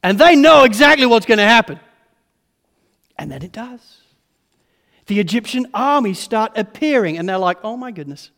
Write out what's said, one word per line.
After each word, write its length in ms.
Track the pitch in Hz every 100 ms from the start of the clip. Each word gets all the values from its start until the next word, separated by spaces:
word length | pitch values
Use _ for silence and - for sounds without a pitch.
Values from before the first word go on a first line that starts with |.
And 140 | 180 202
they 180 | 320 320
know 280 | 302 311
exactly 420 | 262 214 285 302 254
what's 220 | 233 -
gonna 200 | 214 208
happen. 320 | 233 214 143 _ _ _ _ _ _ _ _ _ _ _ _ _ -
And 120 | 151
then 120 | 135
it 80 | 170
does. 460 | 196 247 247 _ _ _ _ _ _ _ _ _ _ _ _ _
The 140 | 202
Egyptian 480 | 185 220 220 254 247 208
armies 420 | 262 285 226 185
start 360 | - 220 220 220
appearing, 640 | 208 - 311 269 190 160
and 100 | 175
they're 80 | 185
like, 220 | 185 180
"Oh 140 | 214 240
my 140 | 254
goodness." 400 | 196 143 143 -